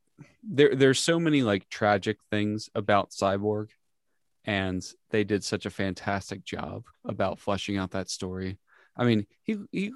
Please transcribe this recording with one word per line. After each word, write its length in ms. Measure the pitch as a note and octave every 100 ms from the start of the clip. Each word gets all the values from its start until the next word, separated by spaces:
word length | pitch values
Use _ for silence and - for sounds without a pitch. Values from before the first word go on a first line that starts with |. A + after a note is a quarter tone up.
| _ - - _
there, 320 | A3 C#3 D3 C#3
there's 240 | C3+ C3
so 180 | - E3+
many, 240 | E3 D3
like, 260 | A#2 G2+ -
tragic 500 | - G#2+ G#2 A2 G#2 _
things 400 | G#2+ G#2 G#2+ -
about 360 | A2+ G2+ G2+ F#2
Cyborg, 600 | - G2 G2+ G#2 G#2+ G#2+ _ _ _ _ _ _ _
and 360 | - G2+ F#2+ F#2 - - _
they 140 | A2
did 180 | G2+ G2+
such 240 | - G#2+ G#2
a 40 |
fantastic 760 | - G2 F#2 - G2 - F#2+
job 400 | - - - G2 - _
about 360 | B3 F#2+ F#2+ D2+
fleshing 360 | - G2 - G2
out 140 | F#2
that 180 | F#2+ F#2
story. 480 | - F#2 F#2 F#2+ G2 _ _ _ -
I 80 |
mean, 220 | A#2+ A2 G#2 _
he, 140 | - G#3+ -
he, 200 | F3 G3+